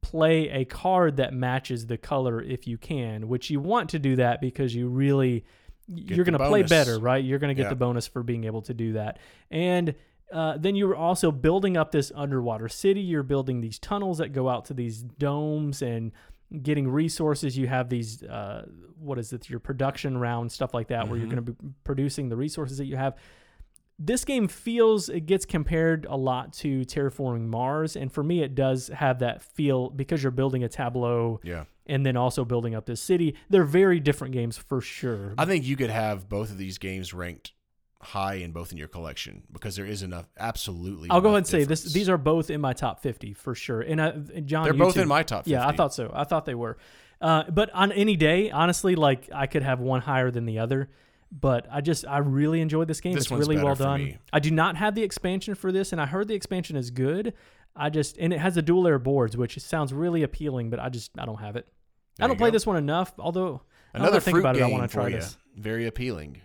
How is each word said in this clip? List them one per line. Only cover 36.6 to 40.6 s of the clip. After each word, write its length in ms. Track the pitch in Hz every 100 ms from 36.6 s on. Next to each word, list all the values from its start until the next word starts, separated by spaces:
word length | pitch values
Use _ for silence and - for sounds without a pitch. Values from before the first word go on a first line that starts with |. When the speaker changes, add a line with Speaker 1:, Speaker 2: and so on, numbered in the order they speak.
| 95 92
Speaker 2:
games 360 | 95 95 90
ranked 380 | 90 87 85 - _ _ _ _ _
high 320 | - 101 98
and 180 | 98 85
both 200 | 82 85
in 60 | 82
your 100 | 73
collection 560 | - 82 65 - 50 -
because 240 | - 110 92
there 100 | 98
is 160 | 104
enough, 240 | 95 87 85 -
absolutely 680 | 113 117